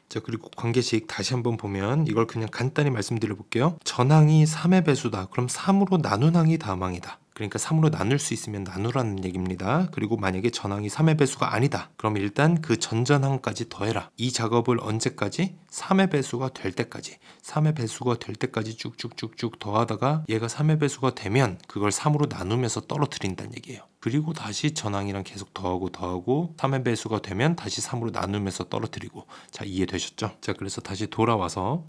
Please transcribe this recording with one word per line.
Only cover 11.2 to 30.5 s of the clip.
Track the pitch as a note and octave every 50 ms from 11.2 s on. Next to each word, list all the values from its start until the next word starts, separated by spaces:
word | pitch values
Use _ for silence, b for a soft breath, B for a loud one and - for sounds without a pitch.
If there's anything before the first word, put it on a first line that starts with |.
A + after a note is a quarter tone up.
| C#3+ C3 - - - F#2
아니다. | G#2 G#2+ C3 D3 - G2+ - - _ -
그럼 | - G#2+ G#2+
일단 | G2+ G2 G2+ - - D3 E3 F3 D#3
그 | D#3+ - A2+ G#2+
전전항까지 | - - A2+ A2+ B2 C3+ D3 C#3 C3+ C#3 C3+ B2 - A2+ G#2+ - A2+ -
더해라. | - - G2+ A2 A2+ G#2 - - _
이 | - A#2 B2+
작업을 | A#2+ - A2+ G#2+ A#2 A#2+ A#2 B2+ A#2+ A#2
언제까지? | - G#2+ A2 A2 - - - - G#2 G2+ - - F#3 F#3+ - - _ -
삼의 | - - - - F#3+ F#3+ G3 F#3
배수가 | D3+ C#3+ C3 - - A#2+ C3 B2+ -
될 | - - F#2+
때까지. | F2 - A2+ - - - - - - - B B B B
삼의 | B - - D#3 D#3 D#3 D3+
배수가 | D3+ A#2 A2 - - A#2+ B2 A#2 A#2
될 | - - A2+
때까지 | - - B2+ - A2+ G#2+ A2 A2 -
쭉쭉쭉쭉 | - A#2 - - - A2+ - - - A2 - - A#2+ A2 - -
더하다가 | - G2+ G#2 A2 A#2 - A2+ G2 B2 C3+ D#3 D#3+ D#3 -
얘가 | A2 A2 A#2 A#2
삼의 | - - D3+ D#3 D#3 D#3
배수가 | D3 C3+ - - B2+ B2+ -
되면 | - - G2 G#2 C3+ C3 G2+ F2+ - - -
그걸 | - G2+ G2+ G#2
삼으로 | G2 - - D3+ D3 D3 D3 D3
나누면서 | - F#2 F#2 F#2 A2 B2+ B2+ A2 - - -
떨어뜨린다는 | - - D3 C#3+ - - - - F#2+ F2+ - - - -
얘기예요. | - - - A#2+ - - _ _ -
그리고 | - A#2+ B2 D3+ D3+ D#3+
다시 | - - - G#2+ G#2 - - D3
전항이랑 | D#3 - - G#2 G2+ G2+ G2 G2+ G2 G2 F#2
계속 | - - G#2 G2+ -
더하고 | - F#2+ F#2+ F2+ F#2 F2+ F#2+ F2
더하고 | - F2 F2+ F2+ F2+ F2+ F2+ A#2+ C3 D3+ F3 E3+ - -
삼의 | - C3+ C#3 C3 B2
배수가 | B2 A2+ - - G#2+ A2 G2+
되면 | - - F#2 G2 C3 D#3+ F3
다시 | - - - - A#2
삼으로 | A#2 - B2+ A#2+ A#2 A2+
나누면서 | - F#2 F2+ F#2+ G2+ G#2 G2+ F#2+ - - F2+ -
떨어뜨리고. | G#2+ G#2+ A2+ A2 - - G2 - - - - B B B B B
자, | B - G#2+
이해되셨죠? | G2+ F#2 F#2 F#2 F2 F#2+ F2 - - - - A2+ G2+ - -
자, | - -